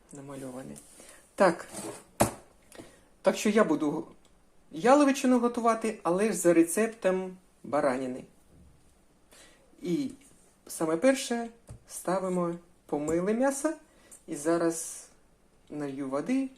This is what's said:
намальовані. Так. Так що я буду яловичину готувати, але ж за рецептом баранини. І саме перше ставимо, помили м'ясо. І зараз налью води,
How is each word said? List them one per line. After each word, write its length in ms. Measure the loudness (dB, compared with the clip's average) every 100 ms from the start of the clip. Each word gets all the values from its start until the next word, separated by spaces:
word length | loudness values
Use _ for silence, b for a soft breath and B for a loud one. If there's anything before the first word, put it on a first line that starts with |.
| -20
намальовані. 640 | -18 -14 -12 -12 -12 -14 -18 -20 B B B B
Так. 340 | 2 2 2 -8 -12 -12 -14 -12 -2 -2 -2 -20 _ _ -20 B B B _
Так 140 | 0 2
що 120 | 2
я 160 | 2
буду 420 | 4 2 0 -4 -10 -18 _ _ _ _ _
яловичину 680 | 0 6 6 6 4 2 4
готувати, 580 | 2 0 0 0 -2 -4
але 240 | -2 0 0
ж 60 |
за 220 | 2 4
рецептом 840 | 6 4 2 -2 0 0 0 -4 -12 _ _
баранини. 600 | -4 0 0 0 -4 -8 -14 _ _ -20 -20 _ _ _ _ _ _ b b b b -10
І 280 | -2 -2 -2 -8 -20 _ _ _ -14
саме 300 | -6 -2 2
перше 520 | 4 2 -2 -4 -6 -12 -20 -20 -18
ставимо, 680 | -10 -4 -2 0 -2 -2 -4 -14 _ -6
помили 480 | -4 -2 0 0
м'ясо. 380 | 2 0 0 -4 -4 _ B B B -12
І 100 | -4
зараз 720 | 0 2 0 -2 -8 -14 -20 _ _ _ _ _ -14
налью 380 | -8 -8 -6 -4
води, 400 | -4 0 -2 -2